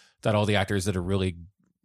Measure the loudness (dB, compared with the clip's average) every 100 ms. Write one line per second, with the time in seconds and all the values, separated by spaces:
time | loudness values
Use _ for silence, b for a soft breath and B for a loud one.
0 | b b 0 2 2 2 2 0 0 -2
1 | -2 0 -2 -4 -16 _ _ _